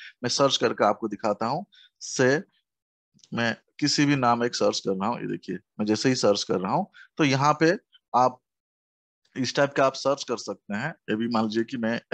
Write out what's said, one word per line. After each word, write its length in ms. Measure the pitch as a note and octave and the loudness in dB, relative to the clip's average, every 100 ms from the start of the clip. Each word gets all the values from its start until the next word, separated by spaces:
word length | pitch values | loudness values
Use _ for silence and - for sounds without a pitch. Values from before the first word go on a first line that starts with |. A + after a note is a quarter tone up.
| - - | -20 -8
मैं 60 | A#2+ | -4
सर्च 280 | - C#3 - | 2 2 2
करके 280 | A#2+ A2+ A2 | -2 2 0
आपको 220 | G#2+ A2+ | 0 -4
दिखाता 380 | G#2 A2 G#2 A#2 | -4 -4 -2 -2
हूँ, 200 | D3+ G3+ _ _ _ | -6 -10 _ _ _
से 400 | - - B2+ C#3+ - _ _ _ _ _ _ _ - | -8 2 4 2 -2 _ _ _ _ _ _ _ -10
मैं 220 | A2+ A#2 A2+ _ - | -4 -2 -4 _ -4
किसी 260 | D3 - C#3+ | -2 2 2
भी 100 | C#3+ | 2
नाम 280 | B2 A#2 | 2 2
एक 120 | A#2+ - | 0 0
सर्च 240 | G#2 A2 | 0 0
कर 120 | - | -2
रहा 180 | F#2+ G2+ | -2 -2
हूँ, 100 | A#2+ | -4
ये 80 | G#2 | -6
देखिए 280 | G#2 - F#2 _ - | -8 -8 -10 _ -6
मैं 60 | G#2+ | -2
जैसे 240 | G#2+ C3+ | 0 2
ही 60 | B2+ | 2
सर्च 280 | A2+ G2+ | 2 2
कर 160 | - G#2+ | 0 -4
रहा 140 | F#2 | -2
हूँ 140 | C#3 G#3+ - - - | -4 -4 -12 -12 0
तो 60 | |
यहाँ 300 | D3+ C3 C#3+ | 2 2 2
पे 180 | D3+ E3 F#3+ _ _ _ A#2+ | 2 2 0 _ _ _ 2
आप 240 | B2+ - _ _ _ _ _ _ _ _ _ - | 2 0 _ _ _ _ _ _ _ _ _ -6
इस 180 | B2 - | -4 0
टाइप 180 | C#3 | 0
का 120 | C#3 C3+ | 2 0
आप 80 | |
सर्च 300 | - C3+ C#3 | 0 -2 -2
कर 140 | - A2+ | -4 -6
सकते 380 | - G2 - G#2 | -6 -10 -8 -6
हैं। 140 | C#3 | -6
ये 260 | E3 - G#2+ | -10 -6 -4
भी 120 | A#2 | 0
मान 160 | A#2 | 0
लीजिए 200 | A2 A2 | 0 -2
कि 140 | A#2 C3 | -4 -4
मैं 240 | A2+ A2+ - | -4 -4 -6